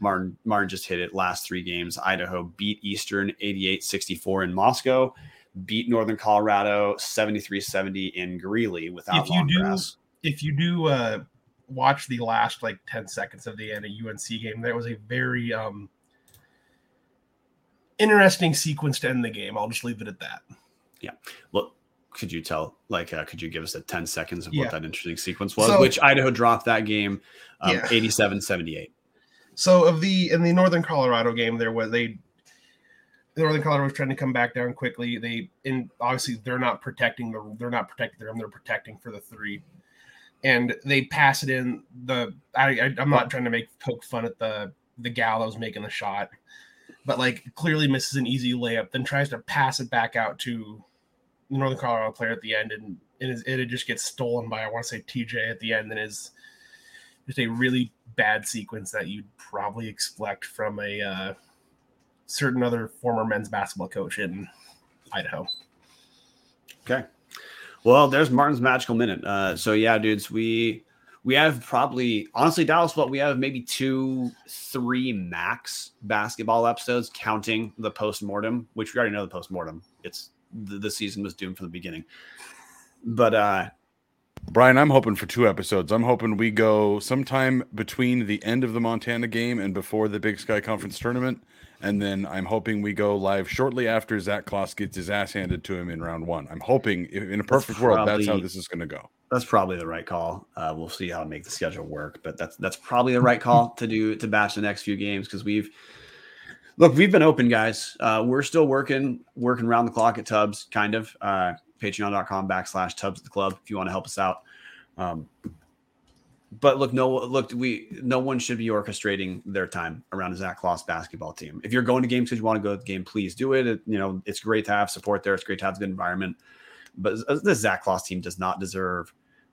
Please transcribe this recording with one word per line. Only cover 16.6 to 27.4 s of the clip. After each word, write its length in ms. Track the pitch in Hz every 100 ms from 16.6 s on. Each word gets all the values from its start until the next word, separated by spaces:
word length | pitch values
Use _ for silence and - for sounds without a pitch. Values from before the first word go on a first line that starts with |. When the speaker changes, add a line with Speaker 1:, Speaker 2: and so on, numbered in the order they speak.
| _ _ _ _ _ _ _ _ _ _ _ _ _ _
Speaker 2:
interesting 560 | 214 208 190 190 170
sequence 440 | 143 160 143 151 131
to 100 | 131
end 160 | 127
the 60 | 117
game. 260 | 107 101 107
I'll 120 | 104
just 160 | 117
leave 160 | 120 113
it 80 | 104
at 100 | 92
that. 220 | - - _ - _ _ _ _
Speaker 1:
Yeah. 100 | - - - - _
Well, 220 | 104 - _ _ _ _
could 200 | - 85
you 80 | 82
tell, 340 | 80 80 78 _ _
like, 240 | 95 82
uh, 120 | 82
could 160 | 76 82
you 80 | 82
give 140 | 80
us 140 | 80 80
a 60 |
ten 220 | - 87
seconds 420 | 82 - 80 87 80
of 60 |
Speaker 2:
Yeah. 80 | 147
Speaker 1:
what 100 | 123
that 120 | 82
interesting 320 | 80 - 87 82
sequence 400 | - 90 98 -
was, 100 | 110
Speaker 2:
So 120 | 101
Speaker 1:
which 220 | 131 -
Idaho 300 | 147 139 131
dropped 340 | 113 120 113
that 220 | 120 113 107
game, 340 | 107 101 98 - -